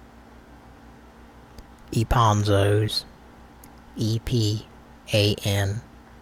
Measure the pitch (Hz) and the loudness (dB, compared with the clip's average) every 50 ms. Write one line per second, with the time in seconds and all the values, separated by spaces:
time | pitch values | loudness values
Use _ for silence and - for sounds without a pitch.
0 | - - - - - - - - - - - - - - - - - - - - | -16 -20 -20 -20 -20 -20 -20 -20 -20 -20 -20 -20 -20 -20 -20 -20 -20 -20 -20 -20
1 | - - - - - - - - - - - - - - - - - - - - | -20 -20 -20 -20 -20 -20 -20 -20 -20 -20 -20 -20 -20 -20 -20 -20 -16 -6 -4 -2
2 | 110 - - 127 113 110 104 104 101 107 101 98 98 101 104 107 107 107 - - | 0 2 2 4 4 4 2 2 2 2 2 2 2 2 2 0 0 -2 -4 -6
3 | - - - - - - - - - - - - - - - - - - - - | -8 -10 -14 -20 -20 -20 -20 -20 -20 -20 -20 -20 -20 -20 -20 -20 -20 -16 -8 -4
4 | 117 107 113 113 - - 127 120 107 104 110 104 - - - - - - - - | -2 -2 -2 -2 -2 -2 0 0 0 0 -2 -4 -8 -12 -20 -20 -20 -20 -20 -20
5 | - - - 107 104 104 101 - - 107 98 101 101 98 101 117 - - - - | -8 -2 0 2 2 2 0 -2 -2 -2 -2 0 -2 -2 -4 -6 -10 -14 -20 -20
6 | - - - - | -20 -20 -20 -20